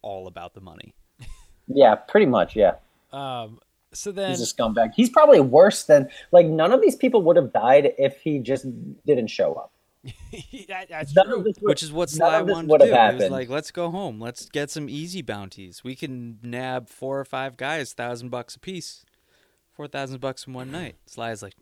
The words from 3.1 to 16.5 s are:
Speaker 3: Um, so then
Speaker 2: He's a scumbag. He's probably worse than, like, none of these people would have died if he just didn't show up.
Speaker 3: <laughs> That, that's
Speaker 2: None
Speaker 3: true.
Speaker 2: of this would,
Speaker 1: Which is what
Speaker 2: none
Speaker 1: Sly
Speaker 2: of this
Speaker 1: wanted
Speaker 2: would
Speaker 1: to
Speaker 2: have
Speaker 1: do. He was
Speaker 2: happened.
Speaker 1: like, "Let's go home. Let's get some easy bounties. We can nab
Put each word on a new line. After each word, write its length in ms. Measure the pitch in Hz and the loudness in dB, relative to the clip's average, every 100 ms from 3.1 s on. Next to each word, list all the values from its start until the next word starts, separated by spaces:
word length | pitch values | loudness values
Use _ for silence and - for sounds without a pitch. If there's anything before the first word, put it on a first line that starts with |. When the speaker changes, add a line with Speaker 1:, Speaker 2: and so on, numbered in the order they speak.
Speaker 3:
Um, 480 | 135 139 123 113 113 _ _ _ | -14 -12 -12 -14 -18 _ _ _
so 200 | - 202 | -16 -12
then 180 | 190 190 | -6 -4
Speaker 2:
He's 100 | 180 113 | -4 -6
a 20 | |
scumbag. 380 | - 117 110 110 | -4 -2 0 0
He's 160 | - 247 | 0 2
probably 300 | - 302 226 | 6 8 8
worse 440 | 135 135 196 - | 6 6 6 4
than, 240 | - 202 - - - | 4 4 4 -8 4
like, 140 | 175 170 | 6 6
none 260 | 156 165 | 4 2
of 80 | 247 | 4
these 160 | 427 - | 4 2
people 260 | 254 233 | 2 2
would 140 | 170 175 | 4 4
have 160 | 131 | 2
died 400 | 110 117 139 139 - | 2 6 6 6 2
if 220 | 135 - | -2 -2
he 180 | 160 147 | -4 -4
just 260 | 120 135 131 117 139 - - | -4 -6 -6 -12 -14 -6 0
didn't 220 | 135 110 | 0 0
show 260 | - 92 | -2 -4
up. 160 | 71 - _ _ _ | -4 -12 _ _ _
Speaker 3:
<laughs> 80 | 127 - - 220 - 269 185 | -20 -20 -18 -18 -18 -20 -16
That, 200 | 185 185 | -16 -12
that's 260 | 160 151 | -12 0
Speaker 2:
None 120 | 156 196 | 2 2
Speaker 3:
true. 120 | 214 | 0
Speaker 2:
of 60 | |
this 120 | 196 190 | -4 -2
would, 80 | 208 | -2
Speaker 1:
Which 120 | - | -2
is 80 | 160 | -4
what 160 | 151 170 | -6 -6
Speaker 2:
none 40 | 151 165 | 0 0
Speaker 1:
Sly 80 | 160 | 2
Speaker 2:
of 60 | 175 | 0
this 80 | |
Speaker 1:
wanted 160 | 170 151 | -4 2
Speaker 2:
would 100 | 151 | 6
Speaker 1:
to 40 | 131 | 6
Speaker 2:
have 40 | |
Speaker 1:
do. 40 | |
He 200 | 120 107 | 6 4
was 80 | 95 | 2
Speaker 2:
happened. 100 | - | -2
Speaker 1:
like, 160 | 135 123 | -4 -6
"Let's 220 | 143 156 | -8 -8
go 200 | - 170 | -8 -8
home. 300 | 180 185 107 | -8 -10 -10
Let's 280 | 117 123 - | -12 -14 -10
get 220 | 147 143 | -8 -8
some 180 | 160 143 | -10 -12
easy 340 | 143 165 190 | -12 -12 -12
bounties. 600 | 120 104 98 - 92 85 | -10 -12 -14 -18 -20 -18
We 140 | 123 131 | -16 -12
can 420 | 151 127 120 110 | -12 -12 -16 -16
nab 460 | 120 | -14